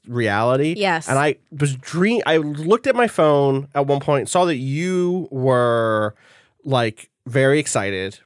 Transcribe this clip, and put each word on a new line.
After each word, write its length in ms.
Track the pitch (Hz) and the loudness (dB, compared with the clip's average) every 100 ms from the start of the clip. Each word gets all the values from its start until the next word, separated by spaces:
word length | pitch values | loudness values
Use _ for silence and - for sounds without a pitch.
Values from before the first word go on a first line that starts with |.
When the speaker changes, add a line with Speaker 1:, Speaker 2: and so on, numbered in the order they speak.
| - | -8
Speaker 1:
reality. 680 | 120 110 101 117 135 151 170 | -4 0 0 0 0 -2 -2
Speaker 2:
Yes. 320 | 196 165 - | -2 -2 -2
Speaker 1:
And 100 | 135 | 0
I 180 | 151 - _ 147 | 0 -2 _ -4
was 160 | 143 131 | -4 -4
dream-, 440 | - 156 202 233 - | -8 -2 0 0 0
I 100 | 160 | 0
looked 500 | 151 147 160 240 262 | 0 -4 0 0 2
at 80 | |
my 140 | 247 233 | 0 0
phone 600 | - 156 143 139 135 139 | 2 4 4 2 0 -2
at 120 | 143 143 | -2 0
one 140 | 139 | 0
point, 280 | 139 143 - | 2 0 0
saw 160 | 180 | 0
that 120 | 175 139 | 0 0
you 680 | 135 143 180 185 180 185 165 | -4 -4 -2 0 0 -2 -6
were, 840 | 135 131 123 120 117 113 110 107 - _ _ _ _ | -2 2 2 2 2 0 0 -2 -6 _ _ _ _
like, 440 | 143 131 117 107 - _ | -4 -2 -2 -6 -18 _
very 340 | - 131 135 147 | -4 2 2 2
excited 600 | 151 120 101 95 95 - | 0 -4 -4 -4 -8 -10